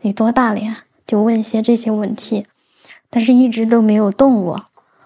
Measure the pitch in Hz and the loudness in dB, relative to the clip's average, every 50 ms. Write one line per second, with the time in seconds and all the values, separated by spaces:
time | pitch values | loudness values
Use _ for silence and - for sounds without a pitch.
0 | - 202 202 - 220 233 240 262 247 220 208 202 214 220 220 - - _ _ _ | -6 -4 -2 0 0 0 2 2 0 0 -2 -4 -6 -8 -8 -10 -14 _ _ _
1 | _ - 220 208 214 233 233 220 214 - - 220 220 240 240 226 233 220 214 208 | _ -4 -2 0 0 0 0 -2 -2 -4 -4 -2 0 0 0 0 0 -4 -4 -4
2 | 208 196 220 - - - 220 202 202 - _ _ _ _ _ _ - - - _ | -4 -6 -8 -10 -8 -6 -6 -6 -6 -10 _ _ _ _ _ _ -20 -20 -20 _
3 | _ _ - 233 226 247 254 247 262 240 226 226 226 226 233 233 220 214 208 214 | _ _ -4 0 2 4 4 4 4 2 0 -2 0 2 2 2 4 2 2 2
4 | 214 196 196 - 269 277 247 208 180 170 - 202 - _ _ _ _ _ _ _ | 0 0 2 2 4 4 4 2 0 -4 -6 -8 -12 _ _ _ _ _ _ _
5 | _ | _